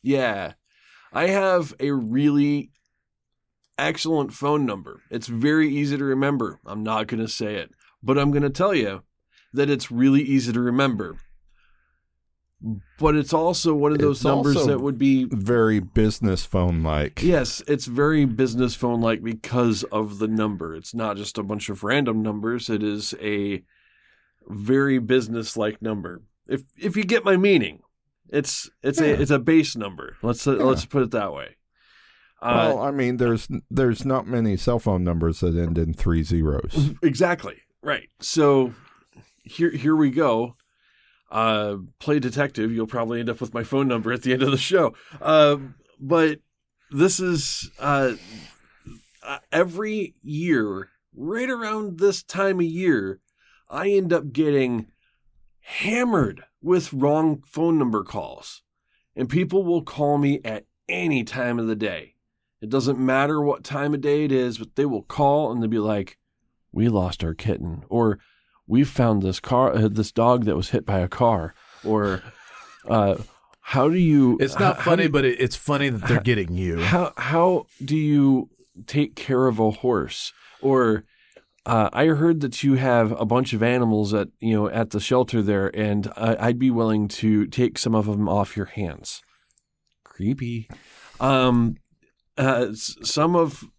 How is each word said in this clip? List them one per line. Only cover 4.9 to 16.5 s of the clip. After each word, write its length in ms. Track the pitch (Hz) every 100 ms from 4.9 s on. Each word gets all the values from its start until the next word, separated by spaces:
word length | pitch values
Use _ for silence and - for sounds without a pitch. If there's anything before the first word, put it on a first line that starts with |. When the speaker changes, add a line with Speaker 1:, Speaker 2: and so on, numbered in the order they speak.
| - _
Speaker 1:
It's 180 | 120 113
very 420 | 117 139 156 156
easy 280 | 143 147 143
to 60 |
remember. 560 | 139 135 139 143 107 - -
I'm 180 | 104
not 240 | 107 110 107
gonna 200 | 117 110
say 260 | - 107 104
it, 160 | 73 _ _ _
but 140 | - 135
I'm 140 | 143
gonna 180 | 143 143
tell 260 | 131 190 180
you 260 | 104 95 _ _ _ _ _
that 160 | 127 143
it's 200 | 139 -
really 300 | 120 131 135
easy 300 | 135 135 120
to 60 | 117
remember. 580 | 123 123 139 110 90 80 - - _ _ _ _ _ _ _ _ _ _ _ _ 113 104 - _
But 160 | 156 151
it's 180 | 139
also 420 | 160 165 175 170 151
one 160 | 147
of 80 | 151
those 180 | 147 139
Speaker 2:
It's 80 | -
Speaker 1:
numbers 300 | 139 139 139
Speaker 2:
also 100 | 135
Speaker 1:
that 100 | 135
would 160 | 139 123
be 280 | 135 135 123
Speaker 2:
very 540 | 113 98 120 110 107
business 640 | 92 - 107 - 110 90
phone-like. 800 | -